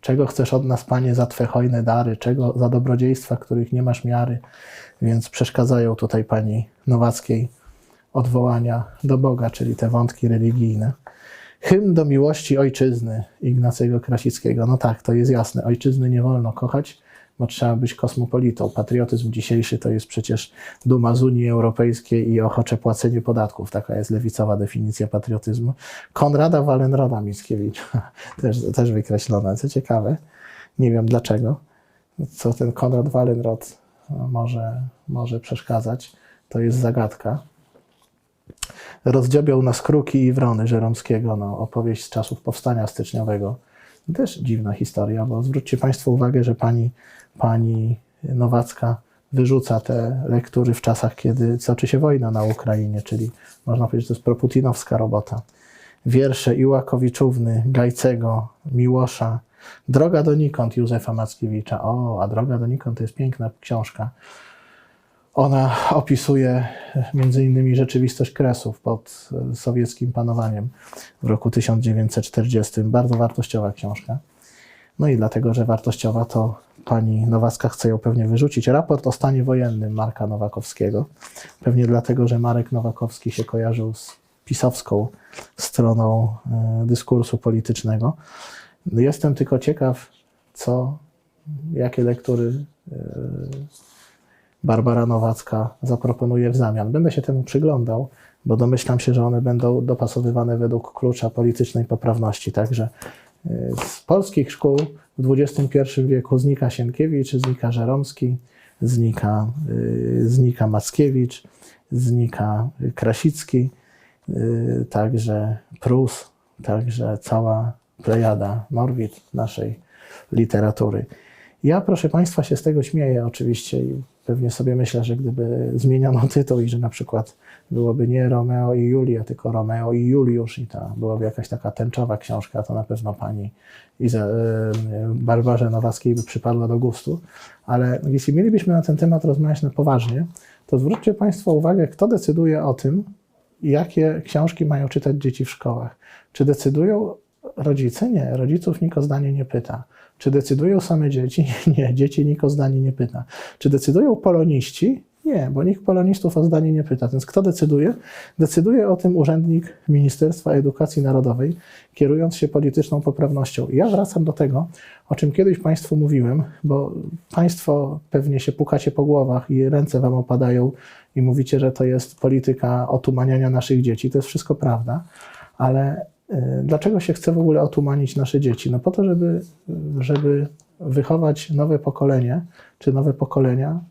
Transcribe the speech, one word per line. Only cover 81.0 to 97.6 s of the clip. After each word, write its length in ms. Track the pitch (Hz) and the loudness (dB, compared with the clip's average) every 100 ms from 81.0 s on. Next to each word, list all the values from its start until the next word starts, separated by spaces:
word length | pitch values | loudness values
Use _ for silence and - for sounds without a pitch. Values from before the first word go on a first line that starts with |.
| 147 _ - - - - | -4 _ -20 -20 -20 -4
Pewnie 240 | - 123 120 | 0 4 4
dlatego, 400 | 120 120 123 120 | 2 2 2 2
że 120 | 120 | 2
Marek 320 | 120 120 117 | 2 0 0
Nowakowski 600 | 120 117 113 117 - - | -2 -4 -4 -8 -6 -8
się 120 | - | -6
kojarzył 500 | 110 117 113 117 110 | -4 -2 -2 -2 -4
z 180 | 110 - - _ _ - | -8 -14 -20 _ _ -8
pisowską 640 | 120 - - - 101 120 - - - - _ | -2 -2 -2 -4 -2 -2 -8 -20 -20 -20 _
stroną, 800 | - - 117 113 110 110 113 110 - | -10 0 2 4 2 2 0 -2 -4
e, 320 | 117 113 113 117 | -2 0 0 0
dyskursu 520 | 120 - 123 117 117 | 0 2 0 2 -2
politycznego. 800 | - 113 110 120 113 110 120 156 - - - - - _ - | 0 0 0 -2 0 0 0 -2 -12 -20 -20 -20 -20 _ -4
Jestem 440 | 117 131 151 151 135 | 2 2 2 0 0
tylko 240 | 139 131 | 0 0
ciekaw, 500 | - 147 131 123 - _ _ _ _ | 0 0 0 -2 -8 _ _ _ _
co, 440 | - - 123 127 151 _ _ _ _ 151 147 156 | -10 -2 -2 -2 -6 _ _ _ _ -14 -12 -8
jakie 300 | 156 123 123 | -2 -2 0
lektury, 600 | 120 120 - 120 117 131 147 _ - | 0 0 -2 -2 0 -4 -8 _ -16
e, 40 | - - - 127 131 - 135 147 - - _ - _ _ _ _ _ | -14 -12 -10 -10 -8 -10 -12 -14 -18 -20 _ -20 _ _ _ _ _
Barbara 420 | - 113 120 117 117 | 0 2 2 2 2
Nowacka 640 | 117 113 110 - 110 113 - | 0 0 -4 -4 -4 -4 -6
zaproponuje 680 | 127 120 127 120 123 120 120 | -4 -2 -2 -2 0 2 0
w 60 | 123 | 0
zamian. 360 | 117 110 104 | 0 -2 -2
Będę 200 | 131 170 | 0 0
się 100 | 156 | 0
temu 220 | 139 135 | -2 -2
przyglądał, 640 | 127 135 | 0 0